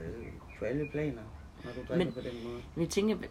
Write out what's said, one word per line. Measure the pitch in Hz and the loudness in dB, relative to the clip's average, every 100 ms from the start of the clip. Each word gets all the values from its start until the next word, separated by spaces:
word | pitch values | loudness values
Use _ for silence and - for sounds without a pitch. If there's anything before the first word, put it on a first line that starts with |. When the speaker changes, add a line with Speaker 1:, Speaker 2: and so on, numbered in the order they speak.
Speaker 1:
Øh, | 82 - - - - - | -6 -6 -6 -10 -12 -2
på | |
alle | 107 139 143 | 0 2 2
planer, | 147 151 117 107 - - - | 2 0 0 -6 -10 -12 -10
når | 123 | -8
du | 123 127 | -6 2
drikker | 131 | 4
Speaker 2:
Men, | 170 | 4
Speaker 1:
på | - | 2
den | - 120 | -4 -4
måde. | 117 120 - | -4 -4 -4
Speaker 2:
men | - | 0
jeg | 165 | 2
tænker, | - 214 185 | 6 6 4
h-, | - | 0